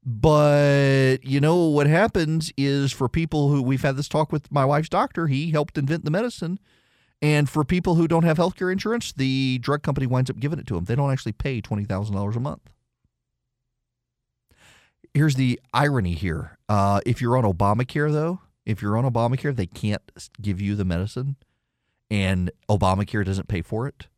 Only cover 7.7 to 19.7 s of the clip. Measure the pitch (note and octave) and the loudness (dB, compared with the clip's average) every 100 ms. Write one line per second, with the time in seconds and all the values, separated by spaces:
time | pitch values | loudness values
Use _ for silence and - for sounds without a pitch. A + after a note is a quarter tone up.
7.7 | F3+ F3+ E3+ E3 E3 E3 D#3 F3 - F#3 | 0 2 2 4 4 2 2 0 0 -4
8.7 | F#3+ G#3 A#3 - - C3+ C3 C3+ B2+ A#2 | -2 -2 -4 -6 -2 0 0 0 -2 -2
9.7 | C#3+ - C#3 C3 B2+ C3 A2 C#3 E3 - | -2 -2 -2 0 0 0 -2 -4 -4 -4
10.7 | F2+ F2 A#2+ C#3 C3 - G#2 C#3 B2 - | -4 -2 0 0 -2 -4 -6 -6 -6 -4
11.7 | G#2 G2+ F#2+ G#2 G2 G2+ A2+ C#3 - - | -4 -2 -4 -4 -4 -4 -4 -6 -8 -16
12.7 | _ _ _ _ _ _ _ _ _ _ | _ _ _ _ _ _ _ _ _ _
13.7 | _ _ _ _ _ _ _ _ _ _ | _ _ _ _ _ _ _ _ _ _
14.7 | _ _ _ _ C#3 D#3 C3 C3 A#2+ _ | _ _ _ _ 2 2 2 0 0 _
15.7 | A#2 D3 D3+ F#2 E2 F2+ D2+ - - - | 0 2 2 0 -2 -4 -4 -8 -16 -2
16.7 | G#2 G2 G2+ - A#2+ A#2+ B2+ A2 E2+ G2+ | 2 4 2 0 -2 0 2 2 2 2
17.7 | G#2+ B2+ - D3+ D3+ D#3+ F3+ _ _ - | 2 -2 -2 0 0 -2 -6 _ _ -6
18.7 | A2 G#2 G#2+ C3 A#2 A#2+ C3 C#3+ B2 F2+ | -4 -2 0 0 0 0 0 -2 -4 -6